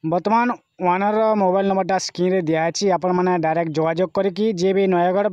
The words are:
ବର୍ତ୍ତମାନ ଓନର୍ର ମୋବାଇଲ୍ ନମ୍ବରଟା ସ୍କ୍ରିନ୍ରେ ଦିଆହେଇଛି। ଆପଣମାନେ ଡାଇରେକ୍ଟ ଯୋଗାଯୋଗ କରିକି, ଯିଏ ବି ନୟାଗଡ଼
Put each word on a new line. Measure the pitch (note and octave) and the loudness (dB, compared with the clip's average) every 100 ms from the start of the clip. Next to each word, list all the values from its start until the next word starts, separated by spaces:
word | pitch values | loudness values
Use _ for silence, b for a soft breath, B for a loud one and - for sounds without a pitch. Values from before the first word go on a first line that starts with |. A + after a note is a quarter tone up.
ବର୍ତ୍ତମାନ | D#3+ F3 F3+ A3+ A#3+ B3 _ _ | -2 -2 2 2 2 -4 _ _
ଓନର୍ର | F3+ F3+ G3+ G#3+ A3 | -2 0 0 0 2
ମୋବାଇଲ୍ | G#3+ F#3+ F#3 G3 | 2 2 2 0
ନମ୍ବରଟା | F#3+ F3+ F#3+ | 0 0 -2
ସ୍କ୍ରିନ୍ରେ | - - F3+ F#3 | -4 -2 0 0
ଦିଆହେଇଛି। | D#3+ D#3+ E3 E3 G3+ | 0 0 -2 -2 0
ଆପଣମାନେ | E3+ F3+ F3+ F#3 F3+ | 0 0 0 0 0
ଡାଇରେକ୍ଟ | D#3+ D#3+ E3 | 0 -2 -2
ଯୋଗାଯୋଗ | D3+ D#3+ E3 F#3 | -2 -2 0 -2
କରିକି, | - G3 F3 A3 | 0 -2 0 -2
ଯିଏ | F#3+ F#3 | 0 0
ବି | F#3+ G3 | 2 2
ନୟାଗଡ଼ | F3+ F3 F#3 G#3 | 2 2 2 -2